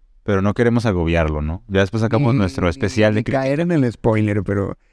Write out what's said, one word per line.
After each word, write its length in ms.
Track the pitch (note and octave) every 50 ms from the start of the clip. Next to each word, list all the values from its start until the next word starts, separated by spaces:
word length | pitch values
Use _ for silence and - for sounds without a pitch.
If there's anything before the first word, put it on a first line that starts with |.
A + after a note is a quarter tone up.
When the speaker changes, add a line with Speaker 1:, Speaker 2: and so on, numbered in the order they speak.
| - _ _ _ _
Speaker 1:
pero 180 | - G2+ F#2+
no 120 | F#2+ G#2 G2
queremos 320 | - A#2+ A#2 A#2 A#2 A2
agobiarlo, 560 | A#2 F#2+ F2 E2 E2 E2 E2+ D#2+ D2+ D#2 D2+
¿no? 220 | D2 D2+ E2 F2+ -
Ya 140 | - G2 F#2+
después 200 | G2 F#2+ - A2+
sacamos 320 | A2 A2 A#2 A2 C#3+ A#2+ A2+
Speaker 2:
Ni, 60 | G2+
Speaker 1:
nuestro 240 | G2 F2+ - - F2+
Speaker 2:
ni, 40 | F2
Speaker 1:
especial 440 | E2 - G#2+ G2 - G#2+ G#2+ G#2+ G#2+
de 60 | G#2+
Speaker 2:
ni 20 | A2
caer 340 | - A2 C3+ C3+ C3+ C#3 D3+
en 120 | E3+ F3
el 200 | F3 D3+ C3 A#2+
spoiler, 500 | G#2+ - - A#2+ A2 A2 G#2+ G#2 G2+ G#2+ F#2
pero 340 | - G2+ G2+ G2 F#2 - - _ _